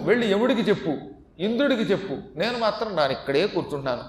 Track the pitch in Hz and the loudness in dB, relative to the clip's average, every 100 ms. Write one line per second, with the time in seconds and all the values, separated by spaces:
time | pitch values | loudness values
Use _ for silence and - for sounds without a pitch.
0 | 151 240 220 202 247 233 208 190 - - | 0 2 4 2 4 2 2 2 0 -4
1 | - - - - 202 233 285 233 185 190 | -8 -18 -20 -4 -2 2 2 2 2 0
2 | - 123 - - 220 247 214 - 220 165 | -2 -8 -8 -4 -4 0 -2 -2 -2 0
3 | - - - 139 202 185 - 143 135 120 | 0 0 0 2 2 0 -4 -4 -4 -4